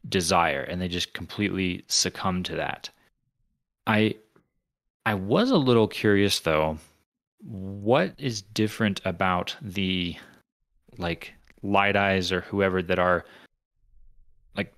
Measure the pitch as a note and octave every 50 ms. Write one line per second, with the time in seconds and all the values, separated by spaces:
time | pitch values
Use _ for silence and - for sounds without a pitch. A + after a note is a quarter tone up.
0 | _ - - G2 F2 D#2+ F#2+ F2 E2+ E2 C#2+ C#2 C2 - D#2+ F2+ F2+ F2+ F2 F2+
1 | - - _ - F2 - - - G#2 G2 F#2 F#2+ F#2+ F#2 F2 - - _ - -
2 | - F#2 - - - G2 F2+ F#2 F2+ - D#2+ D#2 D2+ - - - - - _ _
3 | _ _ _ _ _ _ _ _ _ _ _ _ _ _ _ _ _ - A2 G#2+
4 | G#2+ - - - _ _ _ _ _ _ _ _ _ _ _ _ _ _ _ _
5 | _ - G#2+ G2 F#2 G2+ A#2 F3 A3+ B3+ C4+ F3+ C#3 B2+ B2 A#2 A2 G2+ - -
6 | - A2 G2+ G2 G2+ G2 - - - E2 D#2+ D#2 D#2 D#2 D#2 D#2 - _ _ _
7 | _ _ _ _ _ _ _ _ - D#3+ A2+ F#2+ F#2+ F#2+ G2 G2+ G2+ G#2+ B2 D3
8 | F3+ F#3+ - - D3 C3+ A2+ G#2+ - - - - G#2+ G#2+ - - A2+ G#2 G2 -
9 | - F#2+ F2 E2+ F#2+ F#2 F2+ F2 - - - - - G#2+ F2+ G2 G2 F#2 F#2 F#2
10 | F2 F2 F2 - - - - _ _ _ _ _ _ _ _ _ _ _ - -
11 | - - - - - - - _ _ _ - _ - G2 G2+ G2 G2 G2+ G2 G2
12 | G2+ G2 F#2+ F#2+ F#2 E2+ F#2+ F2+ F2 - - G2+ G2 F#2+ F2+ F#2 F2+ E2+ F#2 F2+
13 | F2+ F2+ F2+ E2+ - - - - - _ _ _ _ _ _ _ _ _ _ -
14 | - - - - - - - _ _ _ _ - G2+ - _